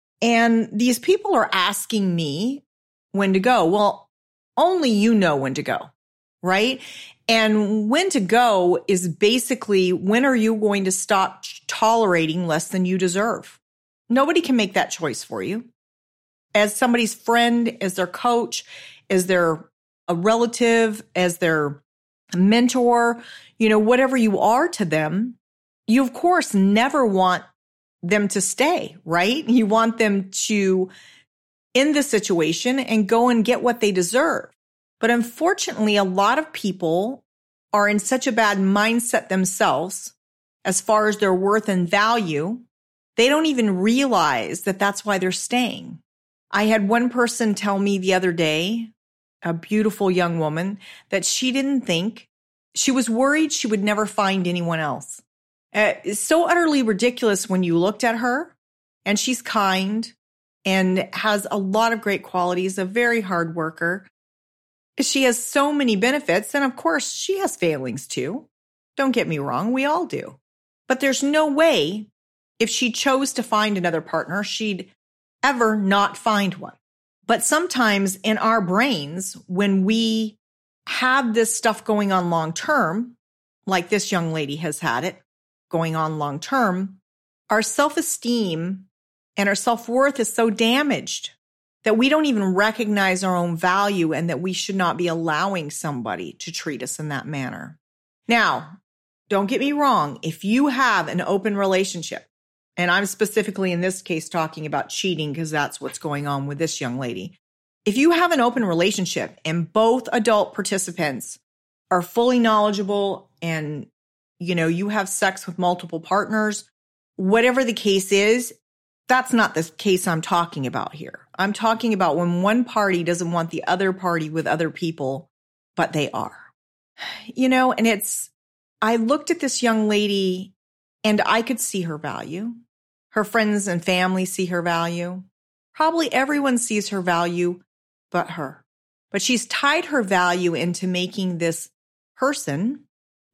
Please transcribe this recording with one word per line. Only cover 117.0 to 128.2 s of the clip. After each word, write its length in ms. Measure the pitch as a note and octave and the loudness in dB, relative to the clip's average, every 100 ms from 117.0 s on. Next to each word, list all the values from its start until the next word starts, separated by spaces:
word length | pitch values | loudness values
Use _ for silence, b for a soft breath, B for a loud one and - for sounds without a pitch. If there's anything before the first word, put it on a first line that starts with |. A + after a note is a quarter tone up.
| _ - | _ -6
whatever 480 | F#3+ A3+ A#3+ B3+ | 2 4 4 2
the 100 | A#3+ | 0
case 380 | G#3+ G#3 F#3+ F#3+ | 0 0 0 2
is, 420 | G3 G#3 B3 A#3+ - _ _ _ _ - | 2 4 2 0 -12 _ _ _ _ 0
that's 260 | B3+ B3+ | 0 2
not 200 | A#3 G#3 | 2 2
the 100 | D#3 E3 - | 0 -6 -4
case 300 | G#3 F3+ F#3+ | 0 0 0
I'm 140 | D#3+ | -4
talking 440 | - F3 E3+ D3+ B2+ | 0 0 0 -4 -6
about 300 | A2+ - D3+ | -6 -8 -10
here. 320 | C2 - _ - | -16 -18 _ -4
I'm 140 | G3 | -4
talking 420 | G3+ A3 A3+ A#3 | 0 0 0 0
about 220 | G3+ F3 D3+ | 2 2 2
when 260 | F3 F3 | 0 0
one 220 | F#3+ A#3 | 2 2
party 400 | B3 A3 G3+ F3+ | 0 0 0 0
doesn't 280 | E3 F3 E3+ | 0 -2 -2
want 180 | E3+ E3 | -2 -4
the 160 | D#3+ - | -6 -2
other 260 | F#3 F#3+ | 0 0
party 380 | F#3 F#3 E3+ D#3 | -2 -2 -2 -2
with 180 | D#3+ D3+ | -4 -2
other 220 | D#3 D#3+ | -2 -2
people, 600 | D#3 E3+ E3 C3+ C3+ - _ _ _ _ - | -4 -6 -4 -6 -6 -10 _ _ _ _ -4
but 160 | - | -2
they 180 | D#3 C#3+ | 0 -4
are. 420 | - - - - _ _ _ _ - B B B | -4 -8 -12 -20 _ _ _ _ -16 B B B
You 240 | - B3+ | -2 2
know, 240 | B3+ B3+ | 4 2
and 120 | - A3+ | 2 0
it's, 440 | G#3 - - | 0 -4 -8